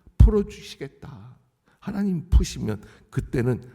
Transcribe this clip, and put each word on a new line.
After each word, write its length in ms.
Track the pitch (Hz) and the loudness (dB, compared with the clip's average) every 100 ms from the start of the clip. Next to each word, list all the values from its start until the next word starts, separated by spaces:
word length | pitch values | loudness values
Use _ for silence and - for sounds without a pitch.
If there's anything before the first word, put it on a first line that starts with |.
| - - | 0 6
풀어주시겠다. 1200 | 123 107 101 - - - 135 - - 120 120 - _ _ _ _ | 6 6 -2 -8 -20 -16 -16 -16 -20 -20 -20 -20 _ _ _ _
하나님 500 | - 196 202 175 - | -10 -4 -2 -2 0
푸시면 520 | - - - 113 101 - - _ | 2 2 -4 -8 -8 -12 -20 _
그때는 540 | - - 135 120 110 - | -10 -6 -2 -2 -4 -6